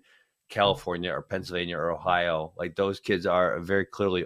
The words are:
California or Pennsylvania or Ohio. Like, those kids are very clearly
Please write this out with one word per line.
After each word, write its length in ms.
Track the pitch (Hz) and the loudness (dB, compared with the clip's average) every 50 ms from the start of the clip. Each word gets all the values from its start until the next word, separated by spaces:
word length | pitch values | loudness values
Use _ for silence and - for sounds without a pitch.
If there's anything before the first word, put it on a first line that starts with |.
| _ _ _ _ _ _ _ _ _ _ | _ _ _ _ _ _ _ _ _ _
California 640 | - 110 101 101 95 - - 92 90 87 87 90 76 | 0 4 4 4 4 2 -2 -4 -4 -2 -2 -4 -4
or 100 | 67 - | -4 -6
Pennsylvania 540 | _ 98 95 87 - 90 90 87 87 87 | _ -6 -6 -6 -4 -4 -4 -4 -4 -4
or 140 | 78 78 85 85 | -4 -2 -2 -2
Ohio. 600 | 80 - 92 87 87 87 87 82 78 78 80 - | -2 0 2 2 2 2 2 0 -2 -2 -6 -6
Like, 200 | - 87 90 80 | -8 -8 -6 -2
those 240 | - 98 98 98 - | 0 0 0 0 -4
kids 260 | - - 104 90 87 | -2 -2 -2 0 2
are 320 | 98 87 90 90 87 58 80 | 2 4 4 4 4 2 -2
very 240 | 85 85 98 98 95 | -2 0 0 0 0
clearly 380 | - - - 104 98 92 90 87 | -2 -4 -2 0 0 2 0 -2